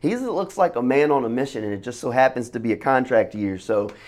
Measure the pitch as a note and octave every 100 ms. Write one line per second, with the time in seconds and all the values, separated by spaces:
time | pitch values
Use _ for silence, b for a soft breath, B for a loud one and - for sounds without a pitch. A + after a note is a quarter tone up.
0 | D3+ A#3+ B3+ F3+ F#3+ - F3 - B2+ C3+
1 | D3+ C#3 A#2 A#2+ C3+ A#2+ G#2 G2+ A#2+ A#2+
2 | C#3 B2 C3 B2+ A#2 A#2+ A2+ G#2 C3+ C3
3 | B2+ A#2 A2 G#2+ G2+ F#2+ - G#2 G#2 B